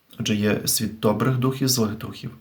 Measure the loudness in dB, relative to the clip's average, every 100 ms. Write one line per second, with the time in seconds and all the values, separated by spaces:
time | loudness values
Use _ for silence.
0 | _ -6 -2 2 2 0 0 0 -2 0
1 | 2 2 2 2 0 0 0 2 0 -2
2 | -8 -10 -12 -14